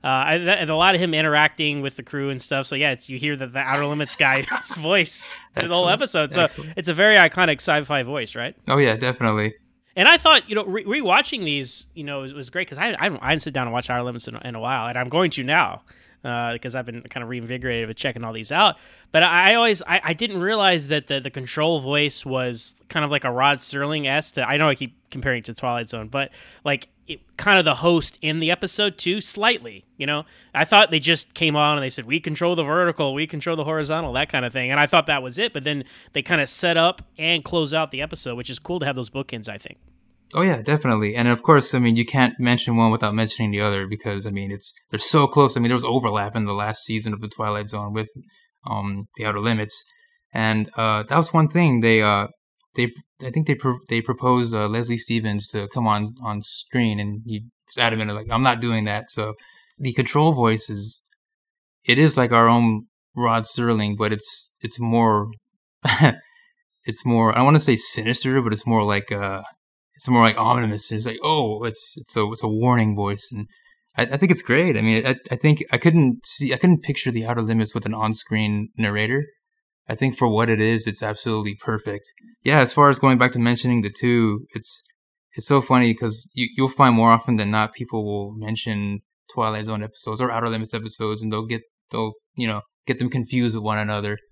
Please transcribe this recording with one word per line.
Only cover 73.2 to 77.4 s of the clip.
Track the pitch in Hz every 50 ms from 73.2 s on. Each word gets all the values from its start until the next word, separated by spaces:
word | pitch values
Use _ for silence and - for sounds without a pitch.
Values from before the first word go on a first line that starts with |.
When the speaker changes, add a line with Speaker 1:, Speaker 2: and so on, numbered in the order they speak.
| - -
Speaker 2:
And | 127 107 104 - _ _ _ _ _ _ _ _ _
I, | - 120 120 135
I |
think | 143 190 185
it's | - -
great. | - - 120 143 170 185 139
I | 104
mean, | 110 110 110 113 -
I, | 131 131 - _ -
I | 127
think | 120 - 151 151 147 - -
I | - 120
couldn't | - 175 160 170 147 131 117 - -
see, | - - - 143 127 131
I |
couldn't | 120 - 180 175 151
picture | - - 139 - - 127
The | 120 117 113
Outer | 113 120 117